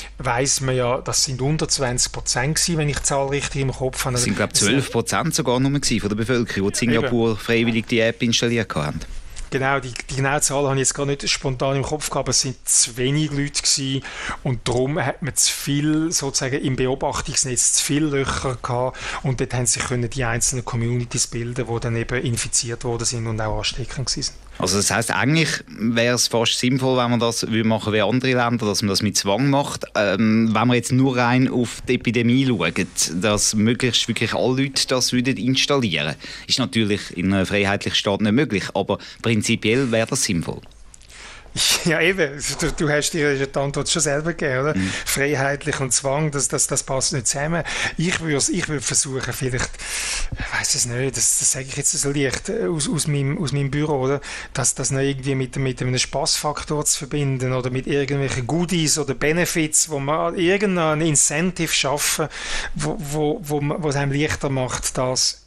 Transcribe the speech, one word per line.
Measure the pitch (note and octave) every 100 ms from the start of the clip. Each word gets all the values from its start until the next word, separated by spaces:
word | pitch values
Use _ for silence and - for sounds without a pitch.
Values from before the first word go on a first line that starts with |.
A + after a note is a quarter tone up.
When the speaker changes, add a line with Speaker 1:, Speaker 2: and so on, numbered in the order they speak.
| - -
Speaker 1:
weiss | B2+ A#2+ C3+ -
man | C3 B2+
ja, | A#2+ B2+
das | - -
sind | - B2+
unter | C3+ D#3 D#3+
zwanzig | - C3 B2 -
Prozent | B2 - C3 C3+ D3+
gewesen, | - E3
wenn | D3
ich | C3
die |
Zahl | - C#3 C#3
richtig | C#3+ C3+ C#3
im | C3+
Kopf | - C3 -
habe. | C3 B2
Speaker 2:
Es |
sind, | A#2 G2+
glaub | G#2
ich, | -
zwölf | G#2 C3+ -
Prozent | A#2 A2+ G2+ D#3
sogar | - C3 B2
nur | C3+
gewesen | C#3+ - A2+
von | G2
der | G#2+
Bevölkerung, | A2 B2 A2 - G2
die | - A#2+
in |
Singapur | A#2 B2+ A#2+ A2+
Speaker 1:
Eben. | G#2+
Speaker 2:
freiwillig | - A#2 A#2 A2+ -
die | A2+
App | A2+ A2+
installiert | A#2+ A2+ A#2+ A#2 G#2+ -
haben. | D2+ D#2+ - - - - -
Speaker 1:
Genau, | B2+ C3 C#3
die, | B2+ A#2+ -
die | C3+
genaue | C3+ D3
Zahl | - C#3 C#3+
habe | C3+
ich |
jetzt | C3
gar | - C#3
nicht | C#3+ -
spontan | - C#3+ B2+ C#3 C#3
im |
Kopf | B2+ D3+ -
gehabt, | D3 B2+
aber |
es | D#3+
sind | C#3 B2 -
zu | - - A#2
wenig | B2+ D3 D3+
Leute | C#3 C#3+ -
gewesen | - - C3+ C3+ - - - -
und | D3 A#2+ -
darum | A#2+ C3 D#3+
hat | C3 -
man | D3 -
zu | -
viel, | - - C#3+ D3+ D#3 D#3+
sozusagen | - C#3 - C3+ C3+
im | C#3+ B2+
Beobachtungsnetz | B2+ C#3 C#3+ A#2 - C3 C3+ A#2+ -
zu | -
viele | - D3 D#3
Löcher | C#3 C3 - C#3 B2
gehabt | - B2 B2+ - - -
und | C#3+ B2+
dort | C3 B2
haben | A#2+
sich | -
können | - B2 A#2+
die | -
einzelnen | A#2+ A#2+ - B2+ A2+
Communities | A#2+ A#2 B2 A#2+ B2 -
bilden, | A#2+ A#2 B2 A#2
die | A#2
dann | A#2+ A2+
eben | A2+ B2
infiziert | C3 A2+ - - A#2 A#2
worden | B2+ A#2 A2+
sind | A#2+ A2+
und | A2
auch | G#2+ G#2+
ansteckend | A2 - A2+ - A#2+
gewesen | -
sind. | B2+ - - -
Speaker 2:
Also | F2+ G2+
das | G2+
heisst, | G2 -
eigentlich | F#2+ A#2 D#3+ D3+ D#3 -
wäre | - A2+ A#2 A#2+ A#2+
es | -
fast | A#2 A2 -
sinnvoll, | B2+ C3 C3 B2+
wenn | A#2+
man | A#2+
das | A#2 A#2 -
würde | A2
machen | A2+ A2 A2
wie | G#2+
andere | G2+ B2+ C3
Länder, | B2 A#2 A#2+ G#2+
dass | G2
man | G2+
das | F#2+
mit | G#2 -
Zwang | G2 G2+ C#3
macht. | C#3 C#3+ - - -
Ähm, | G2+ G2 A2 A2 A2+
wenn | G#2+ A#2+
man | B2
jetzt | -
nur | C3 C3+ B2
rein | A#2+ B2+ C3
auf | B2 A#2 - -
die | B2+
Epidemie | B2+ A#2 A#2 B2+ C3
schaut, | G#2+ E2 - F#2 - - E2+
dass | G#2+ G#2 - A2
möglichst | G#2+ B2 B2 - -
wirklich | A2 A2+
alle | - G#2+ C3
Leute | C#3 C3+ -
das | B2+ -
würden | B2+ B2 A#2+
installieren. | B2 C3 - C#3+ A#2 D2+ D2+ - - - -
Ist | -
natürlich | A#2 A#2 G#2 G2+ - -
in | F#2+
einem | G2 F2+
freiheitlichen | G2+ G2 G2+ - -
Staat | G#2+ G2
nicht | G#2+
möglich, | A2+ D3+ G2 -
aber | - F#2+ G2 - -
prinzipiell | A2+ A2+ G2 A2+ G#2+ A#2+ C3+
wäre | A2+ A2+
das | C#3 -
sinnvoll. | F2 - - -
Speaker 1:
<laughs> | - - - - - - - - - - - E3+
Ja, | D#3+
eben. | E3 F#3+ D3 C#3+ - C#3
Du, | D#3+
du | - C#3+
hast | D3 C#3
dir | F3 D3 C#3 C3+
die | C#3+
Antwort | C#3+ C#3+ C3+
schon | F3
selber | D3+ C#3+ D#3+
gegeben, | E3 D#3 B2+
oder? | C#3+ F#2+
Speaker 2:
Mhm. | F#2+ F#2+ -
Speaker 1:
Freiheitlich | - C#3 C#3 C#3 C#3+ D3+ C3+
und | C3
Zwang, | - C#3 C#3 D#3
das, | C#3+ C3
das, | D3 -
das | C#3
passt | - C3+ -
nicht | C3+ A2
zusammen. | C#3 D3+ E3+ - - - -
Ich | E3 -
würd, | E3 C#3 G3
ich | G3+ D3+
würd | D3
versuchen, | - C3 C#3 C3 A#2
vielleicht, | A#2 B2+ B2 - - - - - - -
ich | - - -
weiss | - C#3+
es | A#2+
nicht, | A#2+ C3+ B2
das, | - -
das | -
sag | C3+
ich | C3 C#3+
jetzt | -
so | - C#3
leicht, | C#3+ C3+ - -
äh, | - F3+
aus, | E3 C#3+
aus | D#3+ D#3
meinem, | C#3+ C#3 C#3+
aus | C#3+
meinem | C#3 C#3
Büro, | D3 D3+
oder? | C#3+ C3 C#3 - - -
Das, | - B2 -
das | C3
noch | C3+
irgendwie | C#3 C#3 C3+
mit, | C3 B2+ -
mit | C3 B2
einem | B2+ B2+
Spassfaktor | - C#3 D#3+ - D#3 D3 - D3+ D3
zu | -
verbinden | B3 D3+ C#3+ C3 B2+
oder | B2+ B2
mit | B2+ -
irgendwelchen | C#3+ C3+ C#3+ C3+ C3 A#2+
Goodies | D#3+ F3 F3+ D3+ -
oder | C3+ B2
Benefits, | C#3+ E3 E3+ E3+ D#3 - -
wo | D3
man | C#3 D#3 E3+ E3+
irgendein | E3+ G3 G3+ F3+ D#3+ D3+
Incentive | E3 D3 - D3+ F3+ F3 D#3+
schaffen, | - C#3 C#3+ - - D3+ - - - - -
wo, | D3 -
wo, | C#3+ D3+ D3 D#3
wo | D3 D3
man, | C#3+ -
wo | D#3
es | C#3
einem | C#3+
leichter | C#3 D3+ - C#3+
macht, | C3+ B2+ - - -
das, | B2+ B2+ - -